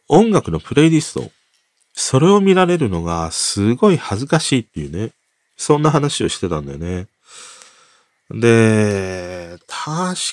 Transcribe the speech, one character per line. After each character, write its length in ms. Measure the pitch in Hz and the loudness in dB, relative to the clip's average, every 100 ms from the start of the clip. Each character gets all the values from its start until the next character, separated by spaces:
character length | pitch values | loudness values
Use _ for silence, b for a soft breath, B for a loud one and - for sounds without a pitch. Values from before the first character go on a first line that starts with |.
| - | 2
音 240 | 160 226 | 4 4
楽 220 | 185 - | 2 0
の 80 | 160 | -6
プ 160 | - 143 | -2 2
レ 100 | 160 | 4
イ 40 | |
リ 100 | 160 | 2
ス 140 | - | -2
ト、 140 | - 117 _ _ _ _ _ _ | -8 -10 _ _ _ _ _ _
そ 280 | - - 131 | -10 -2 2
れ 80 | 170 | 4
を 100 | 202 | 4
見 140 | 196 | 4
ら 120 | 185 180 | 4 4
れ 120 | 175 | 2
る 100 | 117 | 0
の 140 | 87 | -2
が 300 | 85 85 82 | -4 -4 -4
す 420 | - - 101 101 | -6 -6 0 0
ご 160 | 120 214 | 2 2
い 60 | 180 | 2
恥 240 | - 101 | -2 -6
ず 60 | 139 | -2
か 100 | 156 | -2
し 220 | - 131 | 0 -2
い 20 | |
っ 20 | |
て 140 | - - | -4 -10
い 80 | 71 | -8
う 60 | |
ね、 180 | 82 110 _ _ _ _ - | -8 -8 _ _ _ _ -10
そ 200 | - 147 | 0 2
ん 60 | |
な 80 | 151 | 4
話 320 | 147 143 - | 2 0 -2
を 60 | 92 | -4
し 100 | - | -4
て 100 | 90 | -4
た 120 | 78 | -4
ん 60 | 69 | -6
だ 60 | |
よ 40 | 71 | -10
ね。 300 | 85 90 95 _ B B B B B B B B B B - | -8 -8 -10 _ B B B B B B B B B B -14
で、 1300 | 110 117 113 113 110 107 98 95 92 90 90 85 87 - | 0 4 6 6 4 2 -2 -6 -8 -10 -12 -14 -18 -16
確 500 | - - 160 180 180 - | -12 -8 -6 -6 -6 -8